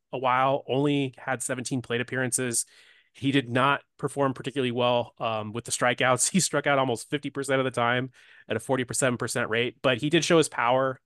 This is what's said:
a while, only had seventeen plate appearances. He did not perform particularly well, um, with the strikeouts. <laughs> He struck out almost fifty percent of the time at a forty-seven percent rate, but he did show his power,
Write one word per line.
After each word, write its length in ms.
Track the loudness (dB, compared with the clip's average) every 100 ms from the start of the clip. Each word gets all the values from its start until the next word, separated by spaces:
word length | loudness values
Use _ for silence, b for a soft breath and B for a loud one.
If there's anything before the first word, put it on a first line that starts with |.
| _
a 60 | -4
while, 460 | 0 2 2 0 -2
only 460 | 0 2 0 -2 -6
had 240 | -8 -6
seventeen 400 | -6 -6 -4 -6
plate 200 | -2 -4
appearances. 640 | -4 -4 -2 -2 -2 -4 -6 b b b b
He 180 | -6 0
did 180 | 2 2
not 320 | 2 2 2 -4 -8
perform 360 | -6 0 -2
particularly 380 | -2 -6 -2 -2
well, 420 | 0 2 2 -2 -6
um, 320 | -4 -4 -6
with 120 | -8 -6
the 60 |
strikeouts. 580 | 0 0 2 2 2 2
<laughs> 20 |
He 80 | 2
struck 280 | 0 0 2
out 120 | 2
almost 300 | 2 -2 -4
fifty 200 | -6 -6
percent 300 | -6 -2 0
of 60 | 0
the 60 |
time 400 | 0 2 0 -2 B B B -6
at 100 | -4
a 20 |
forty-seven 580 | -2 -2 -2 0 0 0
percent 320 | -4 -4 -2
rate, 280 | -2 -2 -2
but 160 | 0 0
he 120 | 2
did 140 | 2
show 140 | 4 4
his 120 | 4
power, 500 | 0 2 2 0 -4